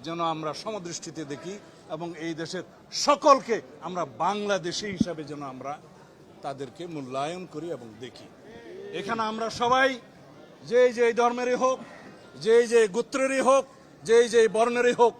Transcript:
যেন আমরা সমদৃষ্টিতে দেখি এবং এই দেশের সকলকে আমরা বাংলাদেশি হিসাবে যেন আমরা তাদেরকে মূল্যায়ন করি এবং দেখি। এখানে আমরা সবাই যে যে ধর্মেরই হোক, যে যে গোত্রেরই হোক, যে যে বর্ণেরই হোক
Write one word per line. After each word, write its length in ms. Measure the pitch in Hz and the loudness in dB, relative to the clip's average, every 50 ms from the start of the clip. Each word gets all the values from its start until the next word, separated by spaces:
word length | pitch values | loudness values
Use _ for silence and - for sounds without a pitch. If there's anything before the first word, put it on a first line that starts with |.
| - | -10
যেন 140 | 160 165 170 170 165 160 | -10 -6 -4 -2 -2 -2
আমরা 180 | 156 156 156 143 - - | -4 -6 -8 -8 -8 -10
সমদৃষ্টিতে 580 | 220 220 202 175 175 160 - - 175 147 156 156 139 | -8 -10 -8 -10 -10 -12 -12 -12 -12 -12 -12 -10 -10
দেখি 220 | 143 139 - 175 196 208 - - - - - - 156 | -10 -12 -10 -14 -14 -14 -16 -20 -20 -20 -14 -12 -10
এবং 140 | 156 175 170 170 156 160 | -10 -10 -10 -10 -10 -8
এই 80 | 165 165 151 | -8 -8 -8
দেশের 240 | 165 156 - 180 160 - - - - _ - - - | -8 -8 -8 -10 -12 -12 -18 -20 -20 _ -8 -4 2
সকলকে 500 | 277 294 285 294 302 277 262 180 - 226 175 - - - - - | 2 2 4 6 6 6 6 4 -2 -2 -2 -4 -10 -20 -14 -12
আমরা 160 | 170 180 175 165 139 120 113 165 | -10 -6 -6 -6 -8 -6 -4 -2
বাংলাদেশি 640 | 180 202 208 208 202 202 190 160 175 165 - 208 208 190 | -2 -2 -2 -2 -2 -2 -2 -2 -6 -6 -6 -8 -8 -2
হিসাবে 260 | 165 - 175 170 156 151 139 | -2 -2 -2 -2 -10 -10 -12
যেন 120 | 147 143 143 135 | -12 -12 -12 -12
আমরা 200 | 131 127 127 135 147 165 - - - - - - - - - - - - - | -12 -12 -10 -10 -10 -12 -14 -20 -20 -20 -20 -20 -20 -20 -20 -20 -20 -12 -10
তাদেরকে 380 | 147 139 131 139 123 107 - 170 180 165 | -10 -8 -8 -10 -12 -10 -14 -12 -10 -8
মূল্যায়ন 480 | 147 135 123 127 135 139 156 175 185 185 156 | -10 -10 -6 -4 -4 -4 -4 -6 -8 -12 -12
করি 140 | 156 151 156 175 160 | -12 -10 -8 -8 -10
এবং 120 | 127 120 113 107 107 | -10 -12 -16 -16 -16
দেখি। 240 | 127 120 - - 110 90 - - - - - - - - - - - - - 170 | -16 -16 -16 -18 -20 -20 -20 -20 -20 -20 -20 -20 -18 -18 -16 -16 -14 -10 -10 -8
এখানে 240 | 196 196 233 220 226 220 | -6 -6 -4 -4 -4 -4
আমরা 160 | 220 220 226 220 - - | -4 -4 -6 -6 -4 -2
সবাই 280 | 240 240 254 262 269 269 262 233 - - - - - - - - - - - - 127 143 | 0 2 4 4 4 2 0 -4 -12 -20 -20 -20 -20 -20 -20 -20 -20 -20 -20 -20 -10 0
যে 100 | 214 247 254 254 233 226 | 4 4 4 4 4 4
যে 80 | 240 233 233 214 | 2 2 4 4
ধর্মেরই 360 | 240 240 240 247 247 247 247 220 | 2 2 2 0 -2 -2 0 0
হোক, 160 | 233 254 262 - - - - - - - - - - - - 131 143 | 0 0 0 -2 -8 -18 -18 -20 -20 -20 -20 -20 -20 -20 -18 -6 2
যে 120 | 208 226 233 240 226 | 6 6 6 6 6
যে 80 | 233 233 226 208 175 | 6 4 4 4 2
গোত্রেরই 460 | 226 233 - - 269 269 269 269 269 233 233 | -4 -4 -2 -2 0 0 0 0 2 4 6
হোক, 160 | 269 269 262 - - - - - - - | 4 4 2 -2 -14 -20 -20 -20 -20 -16
যে 160 | - 165 226 233 240 233 | 0 4 6 6 6 6
যে 80 | 214 240 220 220 180 | 4 4 4 4 4
বর্ণেরই 380 | 202 233 240 240 240 240 240 240 - | 2 2 2 2 2 2 2 4 6
হোক 140 | 240 226 - | 4 4 4